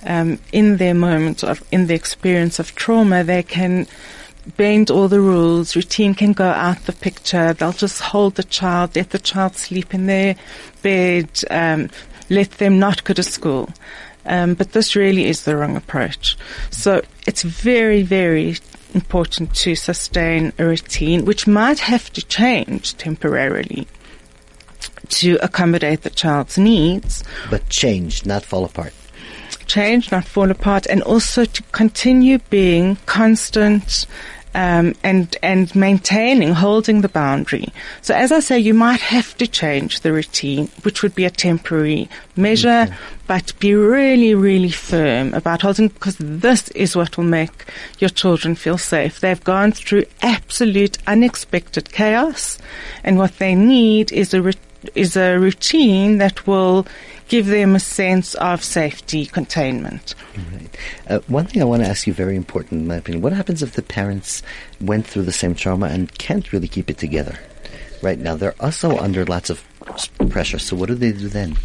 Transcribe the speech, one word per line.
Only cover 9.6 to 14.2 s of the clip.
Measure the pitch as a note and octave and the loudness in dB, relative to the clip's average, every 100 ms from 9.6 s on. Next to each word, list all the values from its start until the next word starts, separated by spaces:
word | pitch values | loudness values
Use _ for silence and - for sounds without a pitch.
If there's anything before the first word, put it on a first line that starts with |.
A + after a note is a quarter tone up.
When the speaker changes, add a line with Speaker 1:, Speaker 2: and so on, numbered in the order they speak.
| - F#3 F3+ | -8 -6 -6
Speaker 1:
in | F#3+ F#3+ | -4 0
their | F#3+ G3 F#3+ - - - - | 0 0 -2 -8 -20 -20 -6
bed, | G3+ F#3+ F3+ F3 D#3+ - - | -2 2 2 0 -2 -6 -4
um, | - E3 D#3 D3 - - - - | -2 0 0 -4 -8 -20 -20 -2
let | F#3+ G3 | 0 0
them | - G3+ F#3+ | 0 2 4
not | G3 G3 | 4 0
go | - | -2
to | G3 | -2
school. | F3+ - E3 C3+ - - - - - - | -2 -4 -4 -4 -4 -12 -20 -20 -20 -20